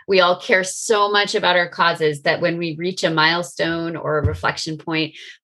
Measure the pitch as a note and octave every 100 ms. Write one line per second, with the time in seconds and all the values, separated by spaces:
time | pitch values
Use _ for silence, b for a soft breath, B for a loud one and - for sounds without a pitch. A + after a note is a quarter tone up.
0 | - F#3+ F3 F3+ - F#3 F#3 - - G#3+
1 | G3+ G#3 G3+ G#3+ - F3+ F3 - E3+ E3
2 | D#3 C#3+ E3+ D#3 E3+ E3+ E3+ D3+ F3 F#3
3 | F3 D#3+ D#3 E3+ F3 - E3 E3 E3 D#3+
4 | D3+ D3+ D3 D#3 A2+ - - D#3 - D#3+
5 | D3+ B B B